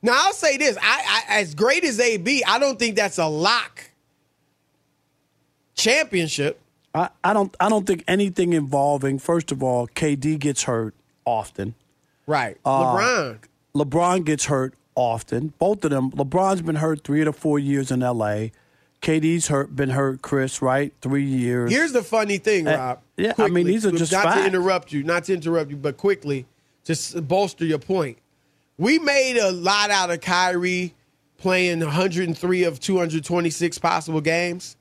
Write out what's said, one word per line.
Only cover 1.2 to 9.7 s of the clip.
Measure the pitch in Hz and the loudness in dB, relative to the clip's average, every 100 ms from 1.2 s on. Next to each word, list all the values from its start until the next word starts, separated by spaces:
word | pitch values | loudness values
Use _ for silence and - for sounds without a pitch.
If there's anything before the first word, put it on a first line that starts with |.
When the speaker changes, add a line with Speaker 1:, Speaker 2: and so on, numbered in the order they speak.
| 220 | 0
Speaker 1:
I, | 208 | -2
as | 185 | -2
great | 147 220 320 | 0 2 2
as | 349 214 | 0 0
they | 240 220 | 0 0
be, | 175 277 | 0 0
I | 190 220 | 2 2
don't | 277 233 | 2 0
think | 233 208 | -2 0
that's | 208 - | -2 0
a | 160 | -2
lock | 151 180 233 - - - _ _ _ _ _ _ _ _ _ _ _ _ _ _ _ _ _ _ | 0 0 0 -2 -14 -20 _ _ _ _ _ _ _ _ _ _ _ _ _ _ _ _ _ _
championship. | - 220 269 311 185 165 - 143 - _ _ _ | -4 0 2 0 -2 -2 -2 -2 -4 _ _ _
Speaker 2:
I, | 156 180 _ | -4 -4 _
I | 175 | 0
don't, | 208 196 - | 2 0 0
I | 190 | 2
don't | 214 196 | 2 0
think | 175 - | -2 0
anything | 185 202 180 175 | 0 0 0 0
involving, | 165 143 139 139 143 135 135 | 2 0 0 2 2 0 -2
first | - 170 156 | 0 -2 -2
of | 135 | -4
all, | 131 | 0